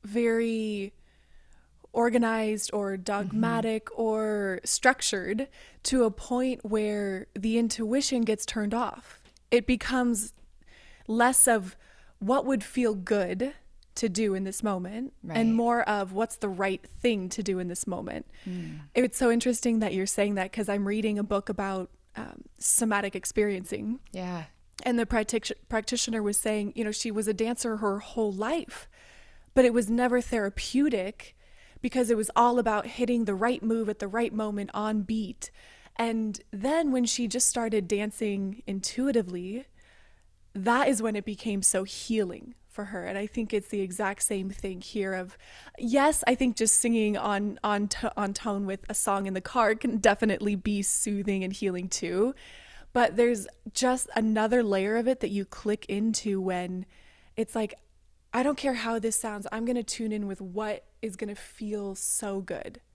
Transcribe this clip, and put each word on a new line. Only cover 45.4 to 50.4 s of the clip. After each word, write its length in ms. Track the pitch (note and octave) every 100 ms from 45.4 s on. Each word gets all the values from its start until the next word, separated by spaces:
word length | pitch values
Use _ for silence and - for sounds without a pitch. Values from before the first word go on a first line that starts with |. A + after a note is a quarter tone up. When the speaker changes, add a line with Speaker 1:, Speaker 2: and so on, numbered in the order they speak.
| - - - -
Speaker 1:
yes, 460 | A#3 C4+ C#4 D4+ -
I 80 |
think 220 | B3 C4 A3
just 240 | A3 -
singing 360 | A#3+ A#3 G#3+ G#3
on, 420 | G#3 G3+ G#3 -
on 260 | G#3 G#3 G3+
to-, 240 | - - -
on 140 | G3
tone 320 | G3 A3+ G3+ G3+
with 140 | G3 -
a 60 |
song 320 | G#3 - G3 G3
in 80 |
the 60 | F#3
car 340 | - B3 A3
can 240 | A3 B3 A3
definitely 560 | G#3 G3+ G#3+ G3